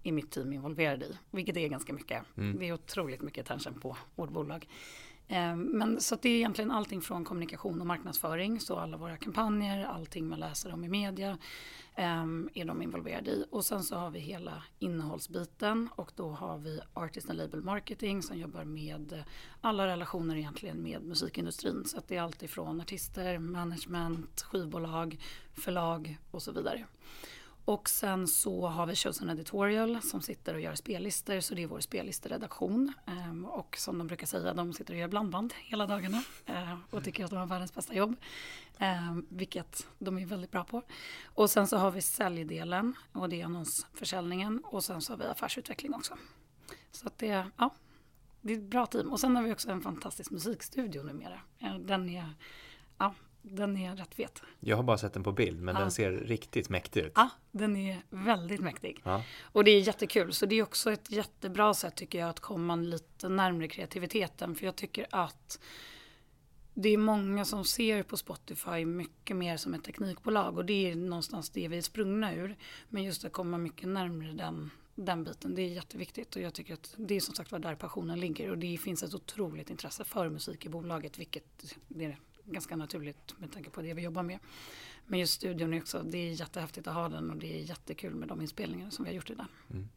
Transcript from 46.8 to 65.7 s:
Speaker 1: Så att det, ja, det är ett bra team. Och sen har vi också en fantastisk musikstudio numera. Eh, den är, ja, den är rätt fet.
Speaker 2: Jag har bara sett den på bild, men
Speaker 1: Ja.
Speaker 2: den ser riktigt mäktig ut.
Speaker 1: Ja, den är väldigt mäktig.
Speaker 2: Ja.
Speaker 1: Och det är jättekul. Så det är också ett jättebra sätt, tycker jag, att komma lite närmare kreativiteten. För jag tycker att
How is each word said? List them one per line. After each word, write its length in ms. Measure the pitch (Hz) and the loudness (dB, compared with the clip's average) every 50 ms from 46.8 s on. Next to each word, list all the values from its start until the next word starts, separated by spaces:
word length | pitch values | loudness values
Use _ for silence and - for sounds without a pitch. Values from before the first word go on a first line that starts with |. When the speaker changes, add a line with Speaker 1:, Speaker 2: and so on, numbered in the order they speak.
| - - | -18 -16
Speaker 1:
Så 160 | - - - | -16 -10 -10
att 100 | 202 - | -10 -6
det, 280 | - 233 214 208 190 185 196 - | -2 0 2 2 2 0 -2 2
ja, 160 | - 233 285 - - - - - - - - - - - - - - | 2 2 2 2 -4 -20 -20 -20 -20 -20 -20 -20 -20 -20 -20 -20 -8
det 120 | - 208 226 | -2 -2 -2
är 40 | |
ett 60 | 220 202 | -2 -2
bra 220 | 196 226 247 240 | 2 2 2 4
team. 260 | - - - - - | 4 2 -2 0 0
Och 80 | 277 208 | 2 4
sen 160 | 269 262 247 | 6 6 6
har 80 | 247 226 | 6 6
vi 100 | 226 214 | 2 2
också 180 | - - 240 | 4 4 4
en 100 | 190 185 | 4 4
fantastisk 500 | - 196 170 - - 196 - - 170 - | 0 -2 -4 -2 -6 -8 -8 -6 -6 -6
musikstudio 720 | - 175 156 220 220 - - - - 262 254 208 151 139 139 | -4 -2 0 0 -2 -2 -6 -2 0 0 0 0 -2 -4 -6
numera. 360 | 151 139 151 - 180 180 190 - - - - | -6 -6 -6 -8 -8 -10 -12 -14 -18 -12 -6
Eh, 180 | 240 196 190 | -4 -4 -4
den 320 | 190 180 190 196 185 185 175 | -4 2 2 2 2 2 0
är, 200 | 175 180 170 156 151 - - - - - - - - - - - - | -2 -4 -6 -8 -10 -12 -16 -18 -16 -16 -18 -18 -20 -20 -20 -20 0
ja, 160 | - 190 202 196 - - - - - | 2 2 2 2 -2 -20 -20 -20 -18
den 360 | - 208 196 190 208 202 196 | -14 -8 -2 0 2 2 2
är 180 | 196 185 180 190 | 0 0 -2 -4
rätt 200 | 190 180 - - | -8 -10 -10 -4
fet. 260 | - - - - - - - - - | -4 -4 -4 -6 -14 -18 -18 -14 -4
Speaker 2:
Jag 160 | - 107 107 | 2 4 4
har 60 | 110 123 | 6 8
bara 140 | 123 110 | 6 6
sett 160 | 101 107 98 - | 6 4 0 0
den 100 | 98 92 | 0 0
på 80 | 101 | 2
bild, 300 | 98 113 113 90 85 82 | 4 6 4 4 4 0
men 140 | 90 92 92 | 0 0 2
Speaker 1:
Ja. 60 | 95 | 4
Speaker 2:
den 100 | - 190 | 4 2
ser 200 | 175 - 110 95 | 4 4 4 4
riktigt 580 | 92 98 - 110 117 104 - - - 117 90 - | 4 0 0 0 0 0 -2 0 0 0 2 2
mäktig 320 | 98 90 - - - 107 | 0 0 -2 2 2 2
ut. 100 | 80 76 - | 2 6 8
Speaker 1:
Ja, 140 | - 233 254 - - - - | 8 8 8 6 -8 -18 -8
den 240 | - 196 214 214 202 | -2 2 2 2 2
är 280 | 196 196 196 190 185 - - | 2 0 -2 -2 -4 -8 -10
väldigt 500 | - 185 190 226 226 185 170 170 208 196 | -8 0 4 4 4 4 4 -2 -2 0
mäktig. 400 | 185 160 - - - - - - - | 0 -2 -2 -4 -6 -8 -8 -4 0
Speaker 2:
Ja. 200 | 92 92 104 113 - - - | 0 2 2 0 -4 -10 -14
Speaker 1:
Och 220 | - - - 208 202 | -16 4 8 12 12
det 80 | 214 | 12
är 80 | 208 202 | 12 12
jättekul. 520 | 190 214 208 - 214 - - 214 175 175 - | 10 8 2 2 -2 4 6 6 6 6 4
Så 120 | - 214 | 2 4
det 100 | 196 220 | 6 6
är 80 | 220 208 | 4 4
också 280 | - - - - 226 | 4 0 2 2 2
ett 200 | 214 208 - - | 2 2 -2 -2
jättebra 600 | 208 208 208 - - - - 190 180 202 208 214 202 | -2 -2 -2 -2 -8 -8 -6 -2 4 8 8 8 8
sätt, 220 | - - 170 - | 6 0 -4 -4
tycker 240 | - 180 - - 175 | -6 -8 -4 -2 0
jag, 100 | 170 170 | 0 0
att 100 | 165 - | -2 -4
komma 360 | - - 208 170 170 175 170 | -6 -4 -2 0 2 2 2
lite 540 | 170 170 175 170 160 - - - - - 185 | 2 2 0 -2 -4 -6 -10 -12 -6 -2 2
närmare 380 | 190 190 185 185 175 165 160 | 4 4 4 4 4 2 0
kreativiteten. 880 | 156 - - 185 - - 185 175 170 - 220 185 165 - - 190 175 165 | -2 -4 -6 -8 -6 -4 -4 -4 0 2 2 2 0 -2 -4 -4 -4 -4
För 100 | - - | -2 -2
jag 100 | 190 185 | -4 -2
tycker 320 | - - - - - - - | -4 -8 -6 -4 -6 -4 0
att 480 | - 196 175 - - - - - - - - - | 2 2 2 0 -2 -14 -12 -12 -12 -12 -12 -16